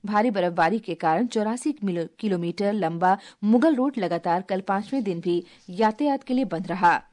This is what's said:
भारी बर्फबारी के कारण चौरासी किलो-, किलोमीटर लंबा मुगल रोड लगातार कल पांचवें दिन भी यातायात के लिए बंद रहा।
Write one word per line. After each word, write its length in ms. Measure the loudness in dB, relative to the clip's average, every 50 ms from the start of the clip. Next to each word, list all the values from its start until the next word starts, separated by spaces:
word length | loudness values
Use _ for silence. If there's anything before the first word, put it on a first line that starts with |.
| -6
भारी 240 | 0 0 2 2 2
बर्फबारी 480 | 2 0 0 0 2 2 2 2 2 -2
के 160 | -4 -6 -8
कारण 320 | -2 0 2 2 2 0
चौरासी 460 | 0 -2 -2 -2 -2 -4 -4 -4 -4
किलो-, 360 | -4 -2 -4 -2 -2 -2 -4 -6 _ -6
किलोमीटर 540 | -2 -2 -2 0 -2 -4 -4 -2 -2 -2
लंबा 460 | 0 0 -2 -2 -2 2 2 2 2 2 -2 -20 -14 _ 2
मुगल 300 | 4 4 6 6 4 4
रोड 180 | 2 0 -2 -2 -2
लगातार 440 | -2 -2 -2 -2 0 0 0 0
कल 180 | 0 -2 -4 -4
पांचवें 440 | -2 -2 -2 -2 -2 -2 -4 -4 -2
दिन 160 | -2 -4 -4
भी 240 | -2 -2 -2 -2 -4 -6 -20 _ _ -16
यातायात 520 | -4 0 0 0 2 0 0 0 0 -2
के 120 | -2 -2 -2
लिए 100 | -2 0
बंद 220 | -2 -4 -6 -6
रहा। 360 | -6 -4 2 2 2 2 2 -2 _